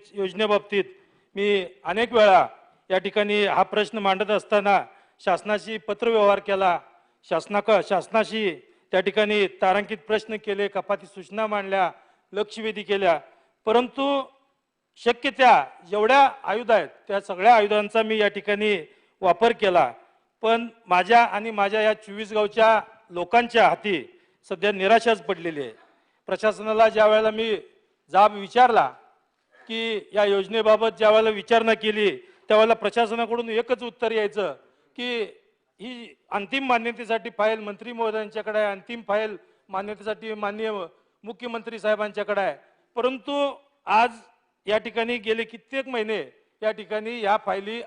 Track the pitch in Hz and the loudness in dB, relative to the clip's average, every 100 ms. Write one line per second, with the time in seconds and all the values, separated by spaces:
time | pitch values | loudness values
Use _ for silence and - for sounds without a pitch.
0 | _ 202 190 180 214 202 - 202 175 - | _ -6 -6 -2 0 0 0 -4 -4 -8
1 | _ _ _ 196 208 196 175 - 160 196 | _ _ _ -4 0 0 -2 -10 -6 -4
2 | 240 233 208 180 123 - _ _ - 185 | 0 4 6 6 4 -4 _ _ -4 -4
3 | 196 214 208 208 196 156 190 208 208 226 | -2 -2 0 0 0 0 0 -2 -4 -2
4 | 196 190 208 202 - 208 196 185 120 _ | -2 -2 -2 -2 0 0 2 0 -2 _
5 | _ _ 196 170 208 208 185 220 - 202 | _ _ -4 -2 -2 -6 -6 -10 -8 -4
6 | 233 220 202 196 202 196 190 160 - _ | 0 2 4 2 0 0 0 0 -6 _
7 | _ _ - 165 - 202 - 202 - 185 | _ _ -6 -4 -2 -2 2 2 2 -4
8 | 147 220 170 220 202 151 _ _ _ 185 | 0 -2 -2 -2 -4 -4 _ _ _ -2
9 | 190 214 208 208 190 - 190 202 202 214 | 0 0 0 0 -2 0 0 0 -2 -10
10 | - 214 214 214 208 196 202 196 - 202 | -4 -4 -4 -10 -6 -4 -4 -6 -6 -6
11 | 185 196 160 202 220 208 196 196 170 - | -8 -20 -12 -6 -4 -4 -2 0 -2 -4
12 | _ _ _ 190 208 226 220 208 202 196 | _ _ _ -8 -8 -8 -8 -8 -4 0
13 | 185 151 - _ _ _ 220 233 247 269 | 2 0 -4 _ _ _ 0 0 0 -4
14 | 277 277 262 _ _ _ _ _ _ _ | -2 -2 -6 _ _ _ _ _ _ _
15 | 233 233 277 269 254 175 131 - 170 208 | -2 -2 -2 2 6 6 2 -8 -8 0
16 | 220 269 277 - - 214 240 214 143 - | 4 6 4 2 -6 -4 2 2 0 -10
17 | - 202 196 180 214 226 208 208 202 226 | -8 -6 -6 2 6 6 4 0 0 -2
18 | 220 220 202 202 202 208 214 185 151 _ | 0 0 0 -2 -4 -2 0 -2 -6 _
19 | _ _ 185 170 233 - 196 175 127 - | _ _ 0 4 2 2 2 4 2 -2
20 | _ _ _ _ 220 233 233 - 185 180 | _ _ _ _ 0 0 -2 -14 -2 0
21 | 185 233 233 208 226 214 196 214 214 214 | 4 4 4 0 -6 -2 -2 0 0 -2
22 | - 202 208 214 208 220 220 220 - - | -6 -14 -6 -2 -2 2 4 4 -2 -14
23 | _ 175 175 233 240 233 185 - 208 160 | _ -8 0 2 2 4 4 2 -2 -4
24 | - _ _ _ - 185 202 196 190 226 | -6 _ _ _ -12 -4 -2 0 4 4
25 | 233 214 165 170 165 147 123 - _ _ | 4 0 -2 -6 -6 -8 -10 -14 _ _
26 | _ _ - 185 220 185 220 220 220 214 | _ _ -10 -4 -2 -2 -2 2 2 4
27 | 214 214 220 220 226 190 - _ _ _ | 4 4 2 -2 -4 -6 -8 _ _ _
28 | _ 185 208 208 190 240 247 208 135 - | _ 4 4 2 -2 4 4 4 0 -4
29 | _ _ _ _ _ _ - 226 226 208 | _ _ _ _ _ _ -10 -6 -6 -6
30 | - 202 208 196 185 226 214 214 226 175 | -4 0 2 0 -2 0 2 2 2 2
31 | 214 220 220 208 190 226 226 220 214 214 | 4 4 4 0 2 2 4 0 -2 0
32 | 202 131 - _ - 214 226 226 208 233 | 0 -2 -10 _ 2 4 4 2 0 0
33 | 220 233 226 240 233 220 240 247 240 - | -2 -2 -4 -4 -4 -4 -2 -4 -6 -6
34 | 226 220 208 208 175 127 _ _ _ - | -2 -2 -2 -2 -6 -6 _ _ _ -10
35 | 247 233 185 - _ _ _ _ 226 247 | -6 -6 -6 -12 _ _ _ _ -16 -16
36 | 214 - _ 202 202 269 269 240 233 233 | -18 -20 _ -8 -6 -6 -2 -2 -2 -8
37 | 220 226 233 214 214 220 208 202 226 233 | -6 -6 -6 -4 -2 -2 -8 -14 -14 -6
38 | 220 220 208 214 214 214 208 190 208 233 | -6 -6 -8 -10 -6 -4 -4 -6 -12 -12
39 | 196 208 220 208 _ _ _ 190 208 214 | -4 -4 -4 -8 _ _ _ -10 -8 -10
40 | 208 208 220 214 202 214 220 202 165 _ | -10 -10 -10 -8 -8 -6 -8 -8 -10 _
41 | _ _ 208 226 240 233 226 220 214 208 | _ _ -18 -14 -12 -12 -12 -6 -2 -2
42 | 208 202 208 202 180 139 _ _ _ 240 | -4 -6 -4 -2 -2 -6 _ _ _ -4
43 | 247 262 - 285 277 240 _ _ - 214 | -4 -4 -6 -4 -4 -6 _ _ 0 2
44 | 240 226 _ _ _ _ 196 214 226 233 | 2 -2 _ _ _ _ -4 -4 -2 -4
45 | 226 240 208 226 220 233 _ 269 262 240 | -4 -4 -4 -4 -6 -12 _ -8 -6 -6
46 | 214 208 131 _ _ _ 214 214 180 214 | -4 -6 -8 _ _ _ -6 -6 -8 -8
47 | 220 240 202 214 202 190 202 233 | -8 -4 -2 0 -2 -6 -8 -10